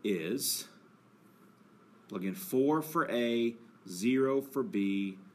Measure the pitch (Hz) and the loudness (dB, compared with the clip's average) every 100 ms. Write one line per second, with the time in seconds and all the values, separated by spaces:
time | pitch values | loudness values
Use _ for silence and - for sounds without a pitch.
0 | 107 92 80 131 - - - - - - | 0 -2 -2 -2 -2 -4 -8 -20 -20 -20
1 | - - - - - - - - - - | -20 -20 -20 -20 -20 -20 -20 -20 -20 -20
2 | - 104 92 90 - 131 139 156 156 170 | -10 -4 -4 -4 -2 2 4 2 0 -2
3 | 143 120 117 117 117 117 - - 92 90 | 0 0 2 2 0 -2 -20 -20 -12 -2
4 | 117 131 135 135 135 143 113 101 98 98 | 2 4 4 2 0 -4 -2 0 0 0
5 | 98 95 - | -2 -8 -20